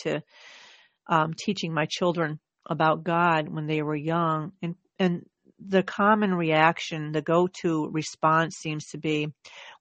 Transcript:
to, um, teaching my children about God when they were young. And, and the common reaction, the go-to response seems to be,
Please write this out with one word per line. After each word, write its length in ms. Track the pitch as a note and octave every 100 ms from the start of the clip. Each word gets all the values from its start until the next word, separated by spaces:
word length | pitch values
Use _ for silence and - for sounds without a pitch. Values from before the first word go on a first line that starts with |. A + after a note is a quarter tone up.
to, 200 | - D3 - - - - - - _ _ -
um, 260 | E3+ D#3 D#3+
teaching 360 | - F#3+ E3+
my 140 | D#3+ D#3+
children 520 | - F3+ E3+ D#3 D3+ _ _ -
about 360 | D#3+ D#3+ D#3+
God 440 | D#3+ E3+ F3 D#3+ D#3
when 180 | D#3 D3+
they 160 | D#3
were 120 | D3+
young. 580 | D3+ D3+ E3 E3 D#3 D3+ -
And, 140 | E3+ F3 _ -
and 280 | F#3 F3 - _ _ _
the 240 | G3 F#3+
common 520 | F#3+ - G3+ G#3+ G#3
reaction, 800 | F3+ D#3+ D#3 D#3+ E3 - D#3+ D3+
the 100 | D3+
go-to 640 | D3 E3 F3+ - F3+ D#3+ D3+
response 680 | D#3+ D3 - D#3 D#3+ D#3+ -
seems 300 | D#3+ D3+ -
to 100 | D3+
be, 300 | D#3 D3+ D3+ - - - - -